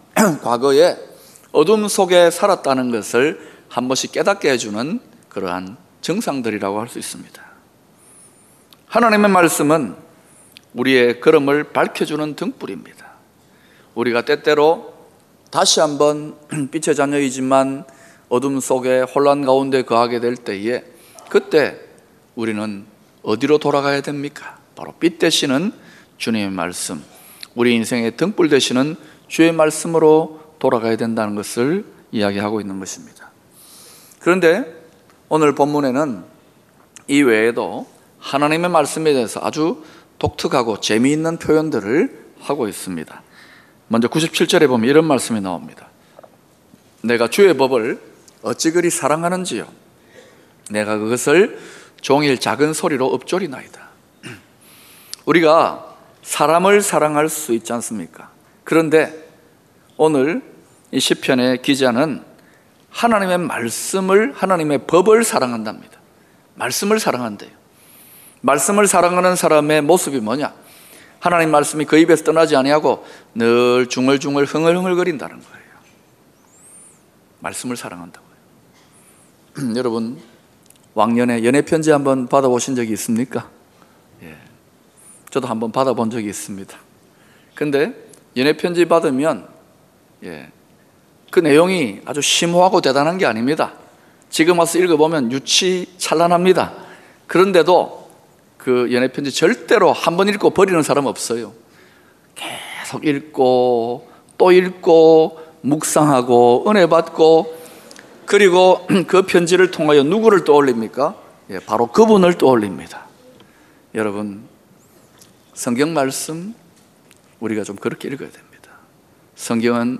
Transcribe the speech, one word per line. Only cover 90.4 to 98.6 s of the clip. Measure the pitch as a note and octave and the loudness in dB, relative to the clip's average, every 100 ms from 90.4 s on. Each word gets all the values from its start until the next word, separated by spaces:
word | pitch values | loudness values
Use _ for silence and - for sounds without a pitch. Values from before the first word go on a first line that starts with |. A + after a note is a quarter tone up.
| C#2 _ _ _ _ _ _ _ _ F#3 | -20 _ _ _ _ _ _ _ _ 0
그 | |
내용이 | D#3 D3 F3+ F#3 A#2+ G2 - | 4 4 4 0 -4 -8 -10
아주 | C#3+ | -6
심오하고 | - - E3+ F3 F#3 F#3 | -2 0 0 4 4 4
대단한 | C#3+ C3+ D3 F#3 | 2 0 0 0
게 | D3 | -2
아닙니다. | A2 B2 D#3+ A#2+ - - _ _ _ _ | -2 -2 -2 -4 -6 -20 _ _ _ _
지금 | - D#3+ F3 | 0 2 4
와서 | E3 E3+ | 2 2
읽어보면 | F3+ D3+ D#3 D#3+ A#2 | 2 4 2 2 -2
유치찬란합니다. | C3+ - - F#3 F3+ F#3 - - D#3+ E3+ F3 F#3 E3 F#2+ - - - - _ - | -4 -2 -2 0 -4 -8 -10 -4 0 2 2 2 2 0 -6 -20 -20 -20 _ -4
그런데도 | E3 G3 F3+ D#3 E3+ - - - - _ _ _ | 0 4 4 4 2 2 -8 -20 -20 _ _ _
그 | _ | _